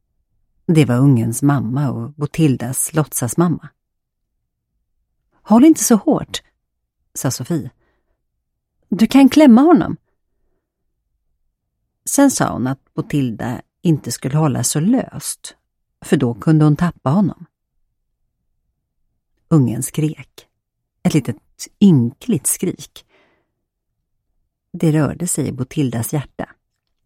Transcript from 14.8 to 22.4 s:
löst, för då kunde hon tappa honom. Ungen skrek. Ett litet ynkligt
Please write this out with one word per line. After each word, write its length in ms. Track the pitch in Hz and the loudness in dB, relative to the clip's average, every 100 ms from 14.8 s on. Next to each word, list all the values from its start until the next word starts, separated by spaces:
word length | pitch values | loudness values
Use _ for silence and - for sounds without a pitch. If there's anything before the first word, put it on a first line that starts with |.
löst, 760 | 175 247 - - - - - - _ _ _ _ | 0 0 -2 -10 -12 -14 -16 -20 _ _ _ _
för 120 | - 160 | -4 -2
då 180 | 123 | -2
kunde 300 | 117 - 156 | -4 0 2
hon 120 | 151 147 | 2 2
tappa 340 | 175 - 131 | -2 -4 -2
honom. 360 | 170 208 - 175 _ _ _ _ _ _ _ _ _ _ _ _ _ _ _ _ _ _ _ - | 0 0 -4 -16 _ _ _ _ _ _ _ _ _ _ _ _ _ _ _ _ _ _ _ 0
Ungen 340 | 160 120 127 | 2 2 -2
skrek. 680 | 131 - 151 156 - _ _ _ _ _ _ _ | -8 -4 -6 -6 -20 _ _ _ _ _ _ _
Ett 120 | 180 | -2
litet 240 | 156 - 113 _ - - - | -2 -4 -8 _ -20 -16 0
ynkligt 680 | 202 151 117 - - 190 | 4 4 2 -6 -6 -4